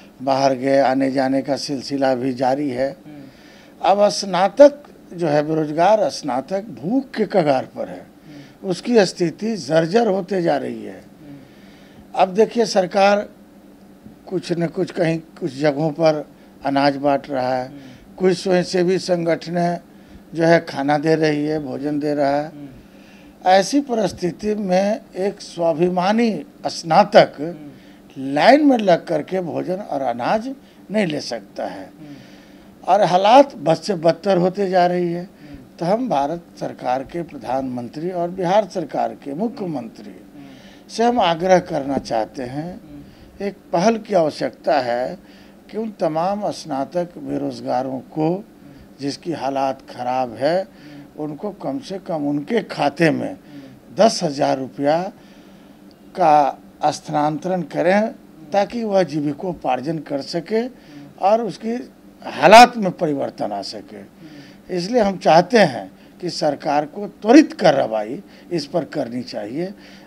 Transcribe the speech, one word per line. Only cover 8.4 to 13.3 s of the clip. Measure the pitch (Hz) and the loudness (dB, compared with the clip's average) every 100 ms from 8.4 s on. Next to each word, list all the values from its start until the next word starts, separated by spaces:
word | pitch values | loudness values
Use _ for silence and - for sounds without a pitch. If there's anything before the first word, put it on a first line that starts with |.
| - - | -20 -12
उसकी | 196 175 240 240 185 | -8 -6 2 4 4
स्थिति | - 170 - 214 214 | 2 -4 -2 -6 -6
जर्जर | 127 160 165 214 233 | 0 2 2 2 2
होते | 190 180 196 | 0 -2 -2
जा | 170 143 | 0 -2
रही | 127 113 | -4 -8
है। | 104 95 - - 147 143 - - - - - - - | -12 -16 -20 -20 -20 -20 -20 -20 -20 -20 -20 -20 -8
अब | - 190 | 0 2
देखिए, | 180 214 240 220 | 4 2 2 0
सरकार | 202 180 196 196 202 - | 0 0 4 4 4 0